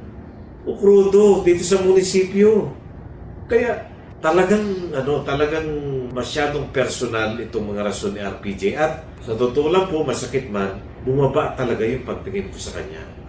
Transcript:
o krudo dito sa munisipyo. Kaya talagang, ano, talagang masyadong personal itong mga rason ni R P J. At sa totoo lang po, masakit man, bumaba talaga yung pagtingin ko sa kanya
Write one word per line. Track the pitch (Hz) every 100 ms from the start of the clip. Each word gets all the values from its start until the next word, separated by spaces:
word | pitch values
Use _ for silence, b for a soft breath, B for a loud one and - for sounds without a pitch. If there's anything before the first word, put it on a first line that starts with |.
| - - - - - - -
o | -
krudo | 202 202 196 196 208 190
dito | 175 175
sa | - 190
munisipyo. | 185 190 185 190 185 196 208 214 147 - - - - - - - -
Kaya | 240 240 208 - - - -
talagang, | 160 175 185 214 208 185 170
ano, | 143 131 143
talagang | 143 139 151 160 156 147 143 131 120
masyadong | 123 120 151 147 - - 135
personal | 117 - 117 113 107 113
itong | 110 110 104
mga | 101 104
rason | 98 104
ni | 101
R | 98 -
P | 101
J. | 92 98 147
At | 156 156 - -
sa | -
totoo | 113 123 139 151
lang | 185 185
po, | 156
masakit | 139 120 - 139 104
man, | 101 98 95 - - 127
bumaba | 135 135 147 147 -
talaga | 120 101 113
yung | 127
pagtingin | - 90 98 98 92
ko | 80
sa | - 87
kanya | 82 80 80 -